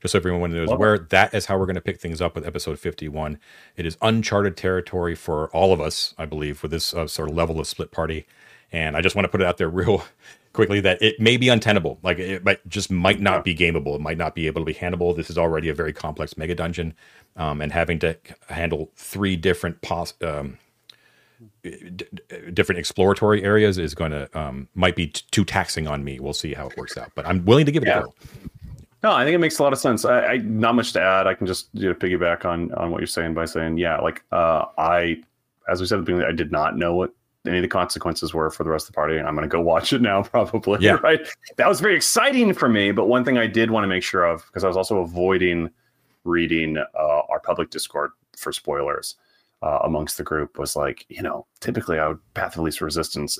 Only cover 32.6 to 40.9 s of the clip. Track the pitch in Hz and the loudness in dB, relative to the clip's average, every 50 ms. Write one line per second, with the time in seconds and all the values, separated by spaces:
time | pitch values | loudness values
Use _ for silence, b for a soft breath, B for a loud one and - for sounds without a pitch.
32.6 | 87 87 - - 82 85 82 80 80 - - 87 85 82 80 82 82 80 - 82 | -4 -4 -4 -4 -4 -2 -2 -4 -4 -4 -4 -4 -4 -2 -2 -2 -4 -4 -2 -4
33.6 | 82 82 80 82 87 85 78 - - 82 80 - _ - - 90 85 82 80 76 | -2 -2 0 0 0 0 0 0 0 -2 -4 -4 _ -4 0 2 4 4 4 2
34.6 | - - - - 78 82 87 87 85 85 82 82 - _ _ _ _ _ _ _ | 0 -2 -2 -2 0 2 2 2 2 0 -2 -4 -8 _ _ _ _ _ _ _
35.6 | - - 90 90 92 87 113 98 85 - 87 87 67 67 82 82 82 76 82 76 | -4 -4 -2 -2 0 -2 0 -2 0 0 0 0 0 0 0 -2 -2 -2 0 0
36.6 | 76 - - 67 85 85 85 90 92 - _ _ _ _ _ _ - - 90 90 | 0 0 0 0 0 0 0 0 -2 -2 _ _ _ _ _ _ -4 -2 0 0
37.6 | 90 - - 95 90 - - 80 - 85 80 - 85 76 - 80 78 78 - - | 0 0 0 0 0 0 -4 -4 -4 -4 -4 -4 -6 -4 -2 -2 -2 -2 -2 -4
38.6 | 78 80 80 78 - - - 78 76 78 80 78 73 76 76 76 78 73 - 85 | -4 -2 -2 -4 -4 -6 -4 -2 0 0 0 -2 -2 -2 -4 -4 -4 -2 0 0
39.6 | 85 85 80 85 - - 143 123 120 104 98 98 104 - - 120 104 - - 107 | 2 4 2 2 2 2 2 2 4 4 4 2 0 2 2 0 0 2 -2 -2
40.6 | - 95 101 95 95 104 | 0 0 2 4 6 6